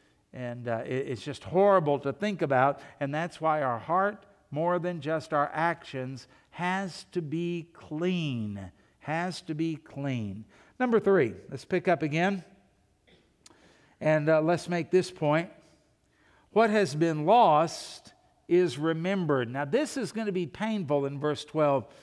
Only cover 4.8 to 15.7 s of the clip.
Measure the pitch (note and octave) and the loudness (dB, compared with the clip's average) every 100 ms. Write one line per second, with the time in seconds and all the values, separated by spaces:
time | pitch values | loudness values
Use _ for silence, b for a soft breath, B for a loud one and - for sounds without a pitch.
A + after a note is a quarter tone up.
4.8 | E3+ F3 C#3 D#3+ - D3+ D3 D#3 E3 E3 | -2 -6 -4 -6 -2 0 0 0 -2 -2
5.8 | - C3+ B2+ C3 - b b - F3 F#3+ | -8 -8 -8 -10 -16 b b -6 -4 -2
6.8 | G3 - - F3 D#3 D#3+ F3 F3 D#3+ - | -4 -10 -10 -6 -4 -4 -4 -4 -8 -16
7.8 | - - F3 F3+ D3+ B2 G#2+ G2 F#2 - | -12 -4 -2 -2 -2 -4 -4 -8 -12 -16
8.8 | b b - D#3+ F3+ - - D#3 E3 D3+ | b b -6 -4 -4 -6 -8 -4 -4 -4
9.8 | - C#3 C#3 B2+ G#2 G2 A2 b b b | -10 -8 -4 -4 -4 -8 -14 b b b
10.8 | B3+ A3+ F#3+ F#3+ A#2+ F#2 - C3+ - F#3 | 2 2 4 4 4 -2 -12 -14 -6 -2
11.8 | F#3 E3+ D#3 D#3 F#3 G3 - - _ _ | 0 0 0 0 0 -2 -8 -20 _ _
12.8 | _ _ _ _ _ _ - b b b | _ _ _ _ _ _ -20 b b b
13.8 | b b D3+ D#3 D3+ D#3 D#3 E3+ E3+ F3 | b b 2 2 4 4 4 0 -2 -4
14.8 | D#3+ F#3 F3+ - D3+ D3+ E3+ - _ | 2 2 2 0 2 2 0 -8 _